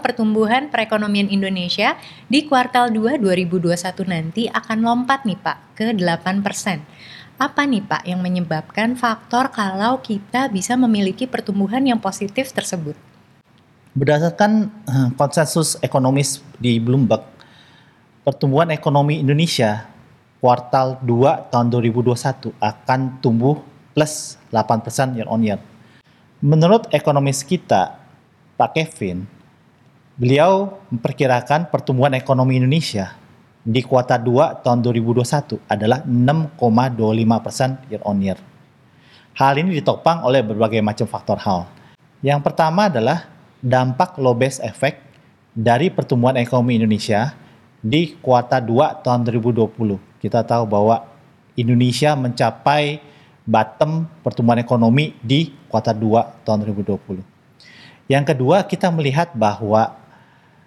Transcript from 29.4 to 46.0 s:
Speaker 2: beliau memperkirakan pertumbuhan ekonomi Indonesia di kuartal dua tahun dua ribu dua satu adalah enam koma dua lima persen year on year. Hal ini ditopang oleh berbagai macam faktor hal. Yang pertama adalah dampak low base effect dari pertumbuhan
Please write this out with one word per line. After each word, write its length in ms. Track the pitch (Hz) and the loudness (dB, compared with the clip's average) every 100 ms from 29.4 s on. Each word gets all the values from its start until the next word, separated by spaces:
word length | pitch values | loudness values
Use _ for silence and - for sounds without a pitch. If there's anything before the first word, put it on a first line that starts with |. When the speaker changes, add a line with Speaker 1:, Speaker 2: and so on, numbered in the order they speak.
| _ _ _ _ _ _ _ - | _ _ _ _ _ _ _ -2
Speaker 2:
beliau 640 | 123 139 170 190 202 - - | 2 4 4 2 -2 -8 -10
memperkirakan 800 | 120 - - 135 123 120 147 175 | -6 -4 0 0 0 0 -2 0
pertumbuhan 480 | 135 - 131 139 131 | -4 0 2 2 0
ekonomi 400 | - 131 131 131 | 0 2 2 2
Indonesia 560 | 127 160 - 104 92 - - _ _ _ | 2 0 -2 -4 -6 -10 -20 _ _ _
di 240 | 113 120 | -2 -2
kuartal 400 | 123 127 123 123 | 2 0 2 0
dua 320 | 117 123 156 135 | 2 2 2 0
tahun 240 | 127 120 | 0 0
dua 160 | 120 117 | 0 0
ribu 160 | 113 | 0
dua 160 | 120 120 | 0 0
satu 320 | 147 - 107 - | -2 -4 -8 -4
adalah 400 | 104 107 127 135 | -2 0 0 0
enam 400 | 120 123 160 151 - | 2 2 2 -2 0
koma 320 | 120 110 131 | 2 4 2
dua 240 | 117 110 | 0 0
lima 320 | 110 113 113 | 2 2 0
persen 320 | 107 - 131 131 - | -2 -2 -2 -4 -10
year 80 | 107 104 | -8 -2
on 160 | 101 | -2
year. 160 | 95 92 - - _ _ _ _ _ - _ - | -2 -4 -12 -20 _ _ _ _ _ -20 _ 0
Hal 240 | 135 143 | 2 2
ini 240 | 185 156 | 0 0
ditopang 400 | - 101 160 170 | -2 0 2 2
oleh 160 | 123 131 | 2 2
berbagai 400 | 110 104 110 110 | 0 0 0 0
macam 240 | 104 107 | 0 -2
faktor 320 | 113 104 - 101 | -4 -4 -4 -4
hal. 240 | 107 90 90 - - _ _ _ | -2 -2 -4 -16 -20 _ _ _
Yang 240 | 135 143 143 | -2 0 0
pertama 400 | - 160 170 208 | 0 0 2 0
adalah 400 | 131 117 165 - - _ _ | 2 0 0 -6 -20 _ _
dampak 560 | 127 127 127 127 180 - | 0 2 2 0 -2 0
low 80 | 131 | 0
base 320 | 120 131 131 | 2 0 -2
effect 400 | 113 - 139 - - _ _ _ _ | -10 -2 -4 -4 -14 _ _ _ _
dari 400 | - 110 120 180 | -2 2 2 2
pertumbuhan 480 | - | -2